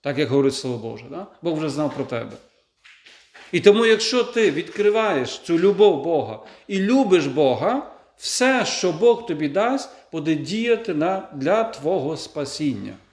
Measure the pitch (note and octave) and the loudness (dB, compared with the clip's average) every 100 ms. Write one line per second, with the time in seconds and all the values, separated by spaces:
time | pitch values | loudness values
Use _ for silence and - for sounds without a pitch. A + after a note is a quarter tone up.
0 | C#3+ C#3 C#3 C#3 C3+ C3 C3+ A2+ A2+ A2+ | -4 -2 0 2 2 0 -6 -8 -8 -12
1 | B2 D#3 G3 _ E3 D#3 D#3 C3+ D3+ - | -14 -14 -16 _ -4 -2 -4 -2 -4 -4
2 | C3 A#2+ A2+ - _ _ _ _ - - | -6 -6 -8 -16 _ _ _ _ -20 -20
3 | - - _ - - F3 G3+ G#3 A3+ G#3+ | -20 -20 _ -20 -6 4 6 6 4 2
4 | - B3 A#3 A#3+ G#3 D3 - - G#3 G#3+ | 2 0 0 2 2 0 -6 0 2 2
5 | A3 D#3 A#2+ - - E3 F#3+ F#3+ G#3 D3+ | 0 0 -2 -8 -2 2 2 6 4 4
6 | F3 D#3+ G#2+ G#2+ - - - G3 G3 C4 | 0 -2 -2 -10 -16 -20 -8 -2 2 2
7 | A#3 F3+ C#3+ C3+ C#3 A#2 E3 C4 - - | 4 4 2 2 2 4 0 -2 -6 -18
8 | _ _ - - B3+ B3+ G3+ - F#3 D#3 | _ _ -8 0 2 2 0 -2 -2 2
9 | A#3 A3+ - D#3 D3+ D#3 A3+ C4+ - - | 4 2 -2 -4 -2 0 0 -2 -6 -18
10 | _ E3 D#3 D#3 C#3 G#3 A#3 A3+ A3 D#3 | _ -6 -2 -2 -2 -4 0 0 0 -2
11 | E3 F#3+ - C#3+ C3+ G#3+ A3+ A3 C#3+ F#3 | 0 -2 -6 -6 0 0 0 -4 -2 -2
12 | C#3 D#3 - - C#3 - D3+ A2 G2+ - | -2 -6 -10 -8 -8 -4 -4 -4 -10 -14
13 | _ | _